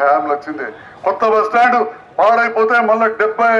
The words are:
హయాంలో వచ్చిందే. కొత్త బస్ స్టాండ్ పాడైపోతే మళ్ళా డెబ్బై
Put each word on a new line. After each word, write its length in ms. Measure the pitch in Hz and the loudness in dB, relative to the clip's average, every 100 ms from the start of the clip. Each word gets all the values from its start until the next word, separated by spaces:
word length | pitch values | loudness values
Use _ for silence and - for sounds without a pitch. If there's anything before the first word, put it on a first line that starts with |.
హయాంలో 300 | 143 147 143 143 | 2 2 0 -6
వచ్చిందే. 320 | 156 147 120 - - - 190 | -6 -10 -12 -14 -20 -8 -6
కొత్త 180 | 196 220 | -2 0
బస్ 140 | 214 214 | 0 0
స్టాండ్ 300 | 233 240 240 226 - - - | 2 2 2 -2 -8 -8 0
పాడైపోతే 560 | 202 226 233 220 220 240 220 | 2 2 0 0 0 2 2
మళ్ళా 160 | 220 226 220 | 0 0 0
డెబ్బై 280 | 214 226 233 | -2 0 0